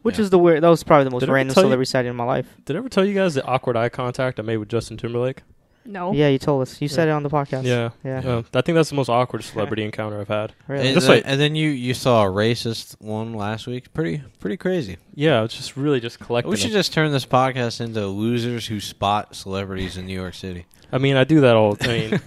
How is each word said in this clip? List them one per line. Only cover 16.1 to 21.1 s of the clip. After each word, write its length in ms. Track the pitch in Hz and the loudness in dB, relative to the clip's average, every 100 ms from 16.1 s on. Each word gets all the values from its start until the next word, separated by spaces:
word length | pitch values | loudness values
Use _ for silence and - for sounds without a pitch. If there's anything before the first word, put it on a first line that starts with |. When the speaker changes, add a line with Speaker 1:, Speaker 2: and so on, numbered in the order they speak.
| - | -10
Speaker 3:
collecting 320 | - 120 120 | -4 -2 -2
Speaker 2:
We 60 | 202 | -2
should 140 | 233 | 0
Speaker 3:
them. 60 | 214 | 0
Speaker 2:
just 140 | - | 0
turn 200 | 165 156 | 0 0
this 120 | 139 | 0
podcast 560 | - 127 131 127 117 107 | 0 2 2 0 -4 -6
into 240 | 117 110 98 | -6 -4 -4
losers 580 | 98 113 120 120 117 104 | -2 -2 0 -2 -6 -6
who 140 | 107 | -8
spot 560 | - - 101 104 - - | -8 -4 0 0 -4 -12
celebrities 600 | 98 95 98 95 92 92 | -8 -6 -6 -6 -6 -8
in 100 | 92 | -8
New 60 | 95 | -8
York 140 | 92 | -8
City. 320 | - 95 87 - - - 131 | -10 -10 -10 -14 -20 -8 -2
Speaker 3:
I 20 | |
mean, 180 | 139 | 2